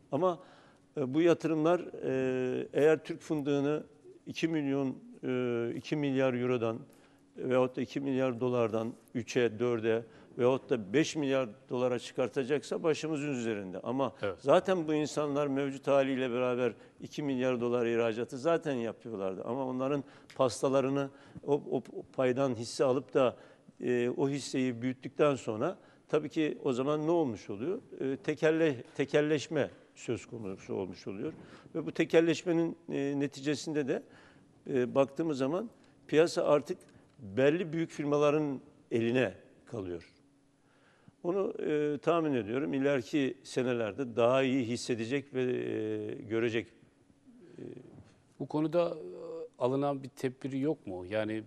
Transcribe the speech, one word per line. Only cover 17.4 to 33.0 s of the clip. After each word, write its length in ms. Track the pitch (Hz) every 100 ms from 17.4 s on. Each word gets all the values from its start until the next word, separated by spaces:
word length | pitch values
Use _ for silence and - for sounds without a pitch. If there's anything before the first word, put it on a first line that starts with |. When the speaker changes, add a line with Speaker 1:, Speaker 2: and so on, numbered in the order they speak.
| 127 127
Speaker 1:
dolar 240 | 120 120 117
ihracatı 520 | 117 117 110 113 135
zaten 360 | 151 165 160
yapıyorlardı. 720 | 127 113 98 120 107 95 92
Ama 220 | - 131 131
onların 380 | 127 131 143 - - - -
pastalarını 720 | 127 - 143 135 135 139 139 - - - -
o, 60 | 143 -
o 120 | 135 - 185 -
paydan 420 | - 127 127 135 113
hisse 280 | 117 -
alıp 300 | 139 135 127
da, 220 | 147 123 - - - - -
e, 280 | - 123 120 -
o 120 | 139
hisseyi 520 | 143 - 139 127 117
büyüttükten 540 | 127 127 139 - 151 127
sonra 420 | 120 107 156 196 - - -
tabii 220 | 156 147
ki 280 | 160 151 -
o 100 | -
zaman 340 | 120 135 151 151
ne 40 |
olmuş 380 | 170 143 104 -
oluyor? 320 | 101 139 233 - -
E, 180 | 135 135
tekelle-, 640 | - 151 156 160 165 123 - -
tekelleşme 760 | 135 151 151 151 - 151 98 - - -
söz 300 | - 110 -
konusu 480 | 117 101 95 -
olmuş 340 | 113 95 95 -
oluyor. 260 | 98 151 147 - - - 165
Ve 100 | 151
bu 60 |
tekelleşmenin, 840 | - 165 165 165 156 - 165 165 - -
e, 300 | 147